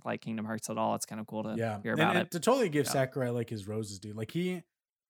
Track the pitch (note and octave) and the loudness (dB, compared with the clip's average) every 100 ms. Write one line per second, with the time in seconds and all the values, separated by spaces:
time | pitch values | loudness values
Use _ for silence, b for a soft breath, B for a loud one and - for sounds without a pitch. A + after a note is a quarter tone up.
0 | A#2+ A2 - A2 A2 A2 - A2+ A2 A2 | -4 -6 -4 -6 -4 -4 -4 0 2 0
1 | - A2 A2+ G#2+ A2 A2 A2+ G#2 A2+ - | -2 -8 -6 -6 -4 -2 -2 -2 0 4
2 | E3 F3+ - F3 A3 C4+ G#3 D3 C3+ C#3 | 6 4 2 0 4 4 4 4 4 2
3 | C3 C#3+ B2 A#2+ A2+ A2 G2 A2 G#2+ G2 | 2 0 0 0 -2 -4 -4 -4 -4 -8
4 | G#2+ G#2 A2 E3 F3+ F3+ - _ _ _ | -8 -6 -4 -2 -2 -2 -8 _ _ _